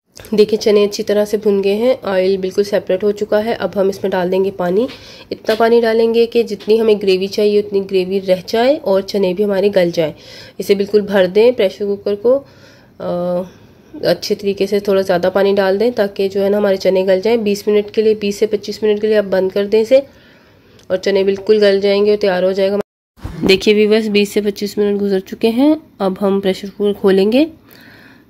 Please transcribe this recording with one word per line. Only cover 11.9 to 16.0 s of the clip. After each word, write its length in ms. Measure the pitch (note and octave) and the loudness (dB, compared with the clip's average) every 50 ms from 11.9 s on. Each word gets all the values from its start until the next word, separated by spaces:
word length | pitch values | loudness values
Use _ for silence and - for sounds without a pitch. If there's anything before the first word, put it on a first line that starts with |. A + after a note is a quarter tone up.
| G3+ G3+ - G#3 G#3 | -4 -4 -4 -6 -4
को, 300 | G3+ A#3 A#3+ C4+ C#4 C#4 - - - - - - - _ _ _ - | -2 0 0 0 0 -2 -8 -20 -20 -20 -20 -20 -20 _ _ _ -12
अ, 420 | F3+ F3+ F3 F3 F3 F3+ F3+ F3+ F#3 F3+ - - - - - - - - - D4 - | -8 -6 -6 -4 -4 -4 -4 -6 -6 -8 -14 -20 -20 -20 -20 -20 -20 -20 -10 -4 -2
अच्छे 300 | D#3+ F3 E3+ - - G3+ | -2 -2 -2 -4 -6 -6
तरीके 320 | G3+ G3+ G3+ G3 - G3 | -4 -4 -4 -2 -2 -2
से 140 | G3 G#3 G3+ | -2 -2 -2
थोड़ा 220 | G3+ G#3 F#3+ F#3+ | 0 0 0 0
ज़्यादा 280 | F#3+ G3 F3+ F3 F3+ F#3 | 0 0 0 0 0 0
पानी 220 | - G3 G3+ G3 | 0 2 2 2
डाल 260 | G3 G3+ F#3+ F#3 F#3+ G3+ | 2 2 2 0 0 0
दें 140 | A3 B3 | 0 -2
ताकि 360 | A#3+ A#3 | 0 -2